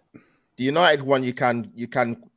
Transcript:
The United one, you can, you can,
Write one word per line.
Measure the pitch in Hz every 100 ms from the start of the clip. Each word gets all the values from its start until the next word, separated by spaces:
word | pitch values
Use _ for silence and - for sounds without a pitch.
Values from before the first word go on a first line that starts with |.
| _ - _ _ _ -
The |
United | 131 160 175 147
one, | 135 135
you | 127
can, | 123 127 117 104 117
you | 120
can, | 131 120 117 -